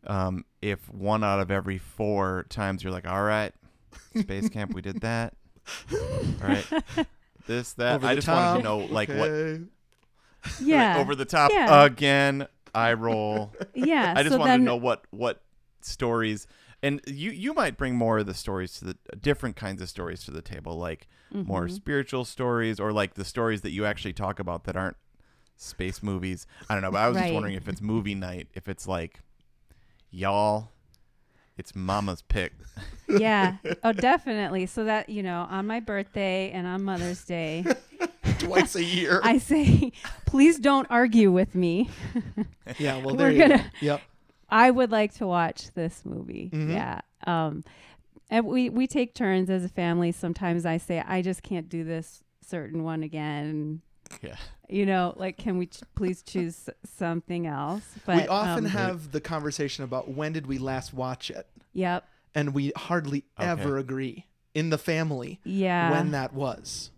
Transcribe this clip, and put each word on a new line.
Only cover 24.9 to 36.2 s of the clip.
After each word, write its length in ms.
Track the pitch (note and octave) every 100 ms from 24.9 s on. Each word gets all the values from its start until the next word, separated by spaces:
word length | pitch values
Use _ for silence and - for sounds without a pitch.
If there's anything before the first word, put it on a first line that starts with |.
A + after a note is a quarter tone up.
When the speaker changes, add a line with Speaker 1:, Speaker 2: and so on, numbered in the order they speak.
| - _ _ - _ _ _
Speaker 1:
space 440 | - - F#2 F#2
movies. 460 | G#2 F#2+ F#2 F#2 - - -
I 60 |
don't 80 | G#2
know, 100 | F#2+
but 60 | G2
I 100 | A2
was 80 | A#2
just 80 |
Speaker 2:
Right. 100 | F3+
Speaker 1:
wondering 200 | E3 G#2 F#2+
if 100 | F2+
it's 120 | F#2
movie 340 | G#2 A2+ G2+
night, 320 | G2 F#2 F2+ -
if 140 | - -
it's 180 | F#2 -
like, 340 | F#2 E2+ - - _ _ _ _ - _ _ _ F2+
Y'all, 520 | F#2+ G2+ G#2+ G#2+ A2 _ _ _ _ _ _ _ _ -
it's 180 | - F#2+
Mama's 460 | F#2 G2+ G2+ F2
pick. 320 | _ G#2+ F2+ - - - - - -
Speaker 2:
Yeah. 500 | G3+ A3 G#3 F#3+ F#3+ D#3+
Speaker 1:
<laughs> 160 | E3+
Speaker 2:
Oh, 80 | A3+
definitely. 720 | G#3+ B3 E4 - G#3+ F#3 F#3
So 200 | F#3 -
that, 260 | A3 G#3+ -
you 120 | G#3
know, 240 | F#3+ F3 F3
on 160 | F#3+ G#3
my 140 | A3+
birthday 720 | A3+ G3+ G3 G#3